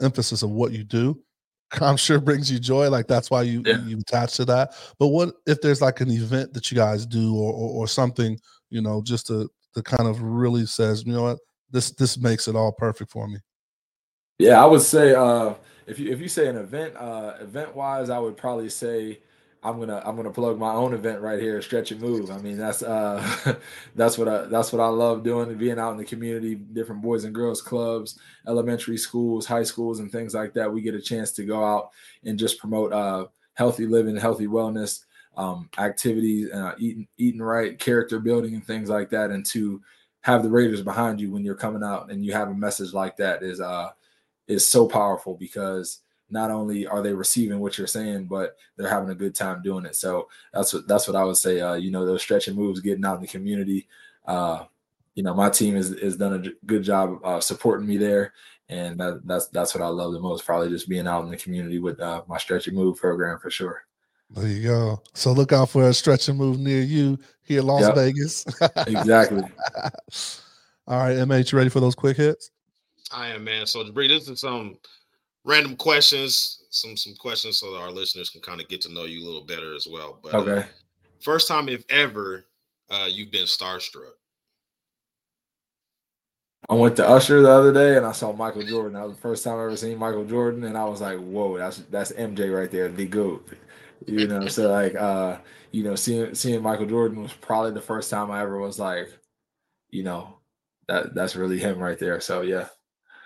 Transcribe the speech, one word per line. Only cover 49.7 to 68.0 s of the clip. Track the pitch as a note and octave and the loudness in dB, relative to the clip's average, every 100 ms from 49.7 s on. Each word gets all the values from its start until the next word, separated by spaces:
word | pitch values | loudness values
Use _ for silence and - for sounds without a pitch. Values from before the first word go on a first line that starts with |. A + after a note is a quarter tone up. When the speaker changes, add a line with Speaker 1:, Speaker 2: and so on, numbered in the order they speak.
| F#2+ E2+ | -8 -8
Speaker 2:
it. | - | -6
So | F#2+ F2+ - - _ | -4 -4 -6 -14 _
that's | - F#2+ | -4 -4
what, | F2+ - | -4 0
that's | G2+ - | 0 2
what | G2 | 0
I | |
would | F#2+ F2 | 2 2
say. | F#2+ F2+ | 2 0
Uh, | F2 | 0
you | F2 F#2 | -2 -4
know, | F#2 | -2
those | F2+ F#2 | 0 -2
Stretch | - G#2 G2+ | 0 0 0
and | G2 | -2
Moves, | G2+ F#2 | -2 -2
getting | G2 F#2+ | -4 -2
out | G2 F2+ | -2 -4
in | |
the | F#2 | -8
community. | F#2+ G2+ G2+ G2 G2 - _ - _ - | -10 -6 -4 -2 -4 -6 _ -20 _ -6
Uh, | F2+ F2 D#2+ - _ _ _ _ | -2 -2 -4 -8 _ _ _ _
you | - | -6
know, | F#2 | -4
my | F#2 G2+ | 2 2
team | - G#2 | 4 2
has, | G2 F#2 F#2 | 2 -2 -4
has | G2 F2+ | -4 -2
done | G2 | -2
a | F#2+ | -2
j-, | F2+ - - | -6 -12 -2
good | G#2+ | 0
job, | G2 G2 F#2+ F2+ | 2 0 0 -2
uh, | F#2 F2 | -4 -4
supporting | - - A#2+ G2 G#2 | -4 0 0 0 -2
me | G#2 | 0
there. | G#2 G2+ G2 - - - _ | 2 2 0 -6 -20 -20 _
And | F2+ F2 E2+ | -8 -8 -6
that, | F2+ E2+ | -6 -6
that's, | F2 F2+ - | -4 -4 -4
that's | F2 E2+ | -4 -2
what | F2+ | -2
I | E2+ | -4
love | F2 F2 | -4 -4
the | E2+ | -4
most, | F2+ E2 | -6 -6
probably | - E2+ E2+ | -2 -2 0
just | E2+ F2+ | -4 -4
being | F2+ F2 | -4 -2
out | F2 | -4
in | E2+ | -4
the | E2+ | -10
community | F2+ F2+ F2 F2 | -8 -8 -6 -4
with, | F2 D#2+ | -4 -6
uh, | E2+ E2 E2 | -6 -8 -8
my | E2 | -10
Stretch | - F#2 F2 | -4 -4 -2
and | F#2+ | 0
Move | F#2 F2 | 0 2
program | F#2 F2 F2 E2 | -2 0 -4 -6
for | F2 | -8
sure. | - F2+ F2 - _ _ _ _ | -8 -8 -10 -16 _ _ _ _
Speaker 1:
There | G2+ G#2+ | -6 -4
you | G2+ | -2
go. | A#2 A#2 A2+ G#2+ - | 0 2 0 -4 -8
So | - B2+ | -2 2
look | B2+ C3+ | 4 6
out | C#3 C3 | 6 6
for | C#3 B2+ | 6 6
a | |
Stretch | A#2+ D#3+ C3 - | 6 6 4 4
and | C#3 | 0
Move | C3+ C3 | 0 2
near | C#3 C3+ | 2 2
you | C3 D3+ C#3 C3+ - _ | 2 2 2 2 -6 _
here | - C#3 | -2 2
in | C3+ | 4
Las | C#3+ | 6
Speaker 2:
Yep. | - | 6
Speaker 1:
Vegas. | C#3 | 6